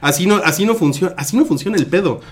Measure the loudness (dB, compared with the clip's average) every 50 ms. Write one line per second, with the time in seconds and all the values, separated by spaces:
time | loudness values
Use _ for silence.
0 | -2 -2 0 0 2 2 2 2 2 0 0 0 0 0 0 2 0 0 0 0
1 | -2 -4 -2 -4 -6 -2 0 0 2 2 0 -2 -2 -2 -2 -2 0 0 0 0
2 | 0 0 -4 -4 -8 -12